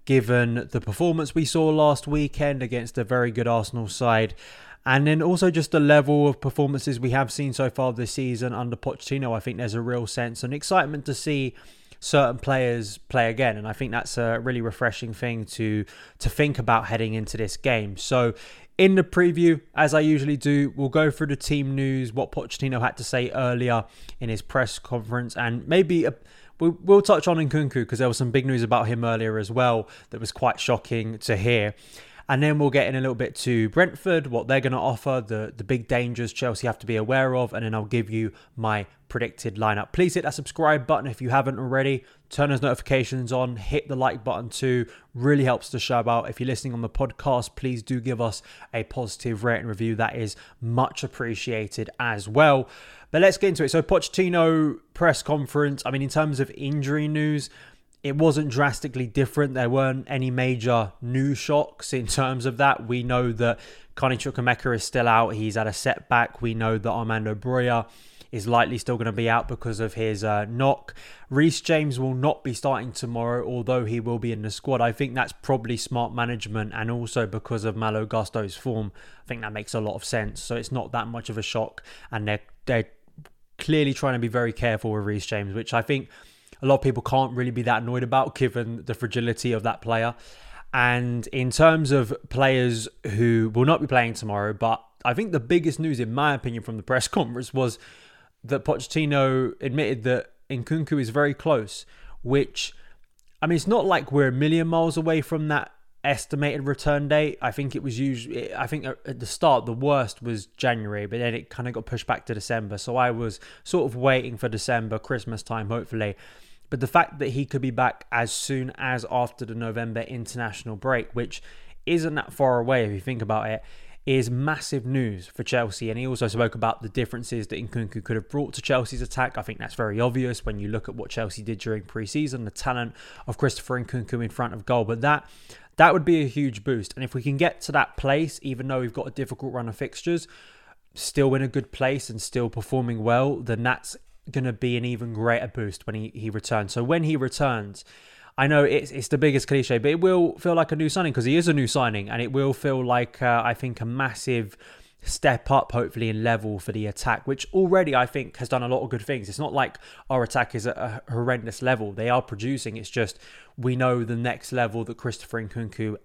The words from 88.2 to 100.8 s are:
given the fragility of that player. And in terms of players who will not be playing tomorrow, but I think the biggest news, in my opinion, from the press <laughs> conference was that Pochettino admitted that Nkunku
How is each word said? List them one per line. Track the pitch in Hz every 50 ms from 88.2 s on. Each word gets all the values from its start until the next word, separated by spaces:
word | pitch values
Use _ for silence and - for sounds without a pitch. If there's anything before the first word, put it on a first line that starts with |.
| 131 135 -
given | - 135 120 - 123 117 110 117 117 78
the | - 107
fragility | - 127 113 - 123 117 120 110 - - 123
of | 117 110 101
that | 117 - -
player. | - 113 113 113 113 120 117 - - - - - - - - - - -
And | - 127 123 123 123 123 123 120 120 120 107
in | - - 131 127 127
terms | - - 156 165 160 160 156 131
of | 139 135 120 104 - - - -
players | - 131 135 135 131 127 123 123 117 113 110 - - - -
who | 110 101 110 120 117 117 113 113 110 107
will | 117 127
not | 147 165 -
be | 151
playing | 127 131 127 117 117 110
tomorrow, | - 117 107 104 101 104 107 107
but | 104 117 113 113 - - _ _ _ -
I | 123
think | 123 185 226 208
the | 170 139
biggest | 117 120 175 175 156 165 143 -
news, | 160 160 143 117
in | 120 110 117
my | 139 147 151
opinion, | 139 127 - 127 117 113
from | - - 113 107
the |
press | 95 - 131 127 - -
<laughs> |
conference | - 214 151 117 120 123 127 -
was | - 131 131 120 113 - - - - - - - - - _ _ _ _
that | - 113 139 - -
Pochettino | - 143 110 127 - - 160 156 147 143 139 135 135 131 131 131 113 - -
admitted | - 135 123 151 147 104 131 113 107
that | 123 127 120 - - - _ - -
Nkunku | 135 120 117 - 156 165